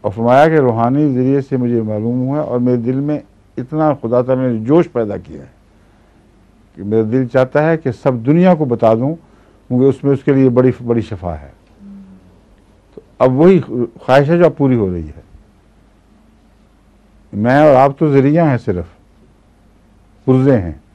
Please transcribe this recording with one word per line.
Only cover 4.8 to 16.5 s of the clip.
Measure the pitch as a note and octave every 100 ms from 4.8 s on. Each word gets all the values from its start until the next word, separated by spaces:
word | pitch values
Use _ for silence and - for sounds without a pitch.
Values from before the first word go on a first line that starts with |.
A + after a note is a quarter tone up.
| E3
पैदा | B2 A2 G2
किया | E2+ -
है | C2+ _ _ _ _ _ _ _ _ _ _ _ _ -
कि |
मेरा | G2 A2
दिल | A2 B2+ B2
चाहता | C3+ B2+ D3
है | D#3 E3
कि | C#3
सब | A2+ C#3 B2
दुनिया | A#2 D#3+ F#3
को | E3+ C#3+
बता | A#2 A2+
दूं, | A2+ C3+
क्योंकि | E3 _ _ _ _ _ B2
उसमें | C3+ C3+ C#3
उसके | C3+ -
लिए | C3+ C3
बड़ी, | B2 B2+ -
बड़ी | B2 A#2
शिफा | - F#2+ F2+
है। | D2+ C#2+ _ _ _ - - - - - _ _ _ _ _ _ -
तो | _ _
अब | B2+
वही | B2+ E3+ F#3
ख्वाहिश | C3 A#2 A#2 - - C3+ C#3+
है | E3+
जो |
अब | E3+
पूरी | - C#3 A#2+
हो | G2
रही | F2+
है। | D#2 - - - _ _ _ _ _ _ _ _ _ _ _